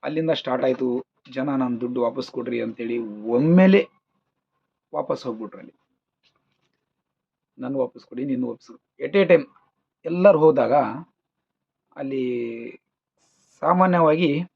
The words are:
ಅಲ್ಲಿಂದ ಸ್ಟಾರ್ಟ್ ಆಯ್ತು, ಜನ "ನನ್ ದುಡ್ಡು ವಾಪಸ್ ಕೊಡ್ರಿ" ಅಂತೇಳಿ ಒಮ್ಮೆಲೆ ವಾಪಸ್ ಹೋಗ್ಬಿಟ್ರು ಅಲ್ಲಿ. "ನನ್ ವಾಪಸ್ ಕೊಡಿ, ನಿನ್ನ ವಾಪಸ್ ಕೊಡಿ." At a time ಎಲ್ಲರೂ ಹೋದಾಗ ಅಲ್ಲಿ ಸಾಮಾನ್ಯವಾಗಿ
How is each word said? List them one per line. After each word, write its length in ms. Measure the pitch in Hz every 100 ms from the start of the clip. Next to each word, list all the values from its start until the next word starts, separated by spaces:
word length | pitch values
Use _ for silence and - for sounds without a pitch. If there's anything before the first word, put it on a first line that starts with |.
ಅಲ್ಲಿಂದ 280 | 143 156 160
ಸ್ಟಾರ್ಟ್ 340 | 151 - 127 135
ಆಯ್ತು, 240 | 123 127 123 - _ _
ಜನ 160 | 131 135 135
"ನನ್ 260 | 127 117
ದುಡ್ಡು 200 | 123 123
ವಾಪಸ್ 300 | 120 127 123
ಕೊಡ್ರಿ" 300 | - 120 120
ಅಂತೇಳಿ 360 | 113 110 117 117 113 104 107
ಒಮ್ಮೆಲೆ 540 | 120 151 180 190 196 - _ _ _ _ _ _ _ _ _ _
ವಾಪಸ್ 300 | 151 135 139
ಹೋಗ್ಬಿಟ್ರು 360 | 131 110 107 95
ಅಲ್ಲಿ. 140 | 85 _ _ _ _ _ _ _ _ _ _ _ _ _ _ _ _ _ _ _
"ನನ್ 180 | 127 139
ವಾಪಸ್ 300 | 123 - _
ಕೊಡಿ, 200 | 120 139
ನಿನ್ನ 200 | 127 123
ವಾಪಸ್ 220 | 113 _
ಕೊಡಿ." 160 | - _ _
At 120 | 139 180
a 100 | 185
time 200 | 170 277 _ _ _ _ _ 160
ಎಲ್ಲರೂ 340 | 175 190 160
ಹೋದಾಗ 340 | 156 139 117 143 123 131 170 _ _ _ _ _ _ _ _ -
ಅಲ್ಲಿ 280 | 139 135 127 123 117 117 117 - _ _ _ _ _ _ _ _
ಸಾಮಾನ್ಯವಾಗಿ 680 | 151 180 185 180 160 156 170 147 180